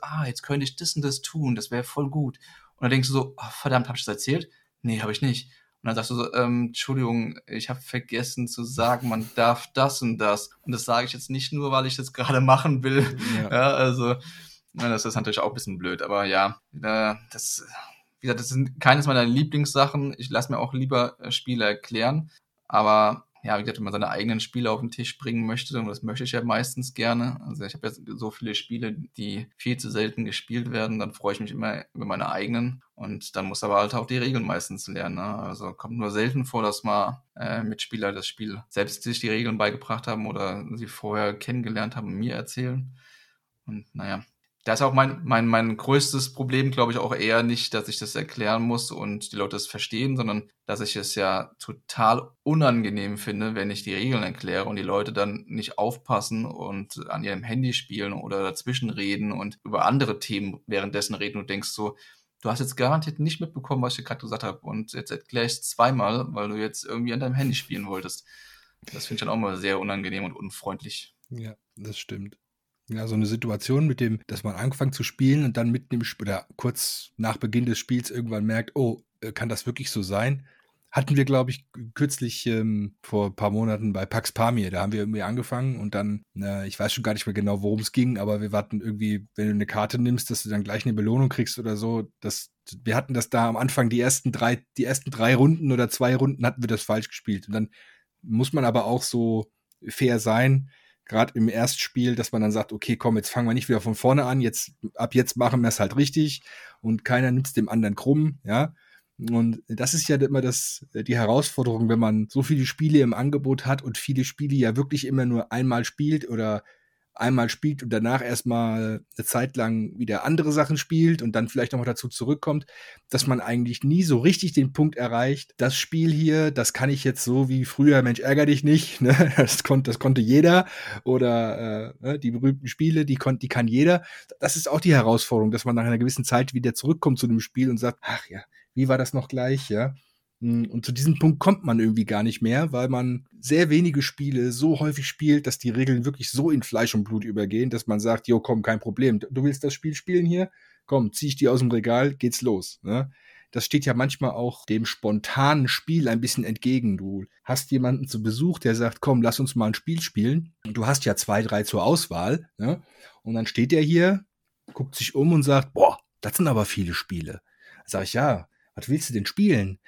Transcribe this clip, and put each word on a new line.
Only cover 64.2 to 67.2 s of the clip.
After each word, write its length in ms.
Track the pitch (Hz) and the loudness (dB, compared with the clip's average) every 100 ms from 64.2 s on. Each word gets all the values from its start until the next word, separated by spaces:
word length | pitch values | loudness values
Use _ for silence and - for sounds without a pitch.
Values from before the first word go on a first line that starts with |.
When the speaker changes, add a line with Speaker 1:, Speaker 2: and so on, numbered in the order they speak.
Speaker 1:
gesagt 220 | 110 110 | -8 -6
hab 200 | 107 - | -6 -8
und 280 | 104 107 107 | -10 -10 -8
jetzt 180 | - - | -12 -10
erklär 340 | - - 123 | -12 -6 -2
ich's 180 | 117 - | -2 -4
zweimal, 640 | - - 120 131 101 120 120 | -4 2 4 4 0 0 -4
weil 140 | 104 104 | -6 -6
du 80 | 104 | -4
jetzt 280 | 107 - | -6 -8
irgendwie 280 | - 117 120 | -10 -6 -4
an 80 | 120 | -4